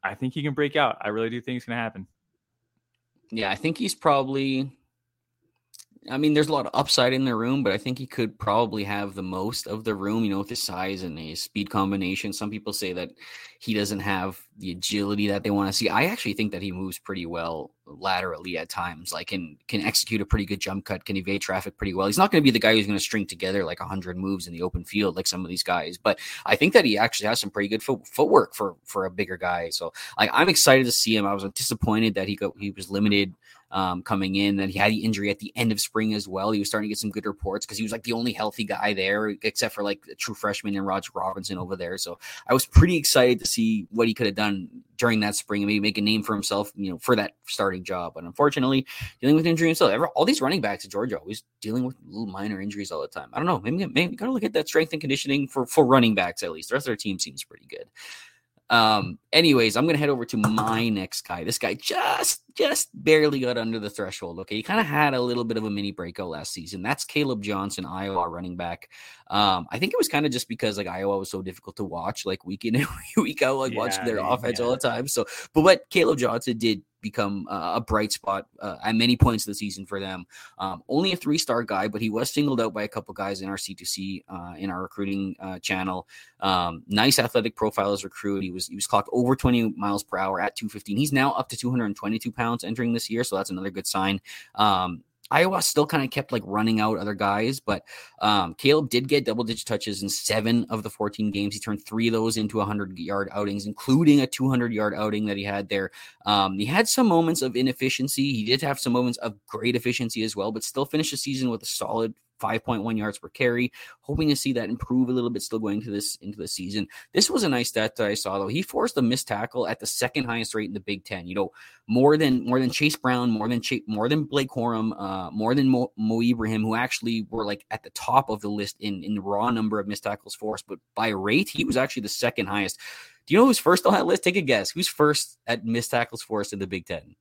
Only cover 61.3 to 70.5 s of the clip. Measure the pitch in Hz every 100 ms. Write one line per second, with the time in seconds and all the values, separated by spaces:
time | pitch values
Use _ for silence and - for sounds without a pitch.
61.3 | 87 82 - 101 95 - 359 - - -
62.3 | - _ - 302 294 - - 151 156 151
63.3 | 139 123 120 113 113 104 - 95 - 90
64.3 | 85 95 107 - 208 175 147 151 131 123
65.3 | 120 117 113 110 101 101 95 87 90 92
66.3 | 76 80 - 82 95 98 139 - 151 143
67.3 | 120 101 101 98 - 87 92 98 95 87
68.3 | 85 90 87 87 85 - - - - _
69.3 | 101 104 92 85 110 180 494 - 147 151
70.3 | 123 -